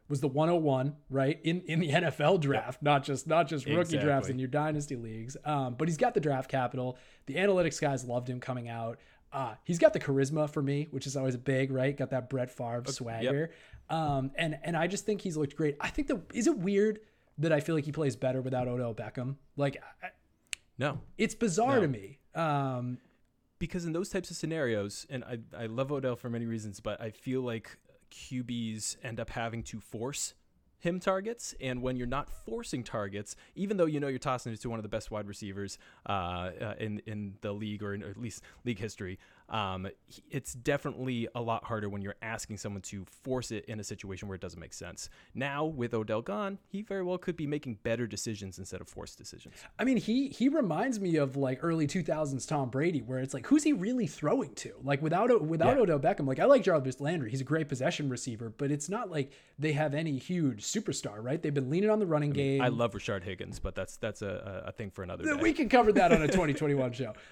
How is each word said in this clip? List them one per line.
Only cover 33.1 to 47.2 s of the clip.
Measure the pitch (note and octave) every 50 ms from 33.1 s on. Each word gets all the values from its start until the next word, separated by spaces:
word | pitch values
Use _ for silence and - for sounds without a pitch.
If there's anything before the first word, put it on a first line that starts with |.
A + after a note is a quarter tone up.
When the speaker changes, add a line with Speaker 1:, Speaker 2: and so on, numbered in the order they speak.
| F#2+ G#2 G2+ - - - - - _
Speaker 2:
even | - G3 G3+ G#3+
though | F#3 E3
you | D#3+ D3+ C#3+
know | C#3+
you're | C#3 C3 B2
tossing | - C#3+ B2+ A#2+ - B2
it | A2 G#2
to | - A#2+
one | A#2 A2+
of | G#2+
the | G#2
best | A2+ G#2+ - -
wide | A2 G#2 G2+
receivers, | G2+ G2 - A2 G2 F#2+ G2+ G2 G2 - - - - - - _ -
uh, |
uh, | G2+ G2 F2 F2 F2+ F2 F2+ F#2 E2+ - A#2+ G#2+ G#2 -
in, | A2 A2 G#2 G#2 -
in | A2+ G#2+ G#2 G#2 G2 G2 -
the | - G#2 G2+
league, | G#2 A2 G#2+ G#2 G#2 G#2+
or | G2+ G2+
in, | G#2 E2
or | G2+
at | G2+
least | A2 B2 G#2+ - - - - - - -
league | B2 A#2 F#2+
history, | A#2 G#2+ - - G#2 F#2 F#2+ - - - - - _
um, | - - A2 G2+ F#2+ F#2+ F#2 F#2 G2 - - _
he, | - - - - -
it's | - C3+ - - -
definitely | B2 A#2 D3 C#3+ C#3+ - D3 - - C3 C3 B2 A#2 A2+ - -
a | A#2+
lot | A#2 A2+ A2 - -
harder | - A#2 G#2+ G#2 G2+
when | G2+ G2+
you're | G2 G2+ - -
asking | A2+ A2 A2+ G#2+ - - G#2+
someone | G2 - G#2+ G2+ F#2+ -
to | - G#2 G2 F2+
force | - - - - C3+ B2+ B2+ A2+ -
it | A2+ G#2 -
in | - A2+ G#2+
a | G2+
situation | - G#2+ - - G2 F#2+ F2+ A2 G2+
where | F#2+
it | F2+
doesn't | - F2 E2+ E2+
make | D#2+ - -
sense. | - F2 F2 - - - - - - - _ -
Now, | A2+ C3 C#3+ C#3 D3 D3+
with | D#3+ D#3+ B2+ A#2+ A2+ A#2+
Odell | A2 A2 G#2+ G#2+ A2+
gone, | A#2+ F#3+ G3+ G#3+ G#3 G3 G3 - _
he | _ - G3
very | A3 - G3 G3 F3+
well | F3+ F#3
could | F3+